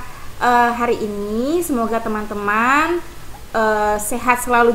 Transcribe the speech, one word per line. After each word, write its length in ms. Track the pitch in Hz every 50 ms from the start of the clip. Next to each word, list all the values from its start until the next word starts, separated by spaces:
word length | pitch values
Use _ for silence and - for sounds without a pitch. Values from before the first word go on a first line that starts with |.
| - - - - - - -
eh, 320 | - - 240 247 240 240 240 233
hari 260 | 226 240 240 226 -
ini. 640 | 220 208 208 202 202 208 214 226 247 277 320 359 339
Semoga 320 | - 285 233 226 214 226
teman-teman, 1040 | 226 226 233 214 214 208 214 214 208 202 202 208 220 226 254 269 294 311 320 349 349 - - - - - - - - - -
eh, 480 | - 226 220 214 214 208 208 208 208
sehat 480 | 208 208 - 247 240 233 254 247 233 -
selalu 240 | 254 240 233 240 233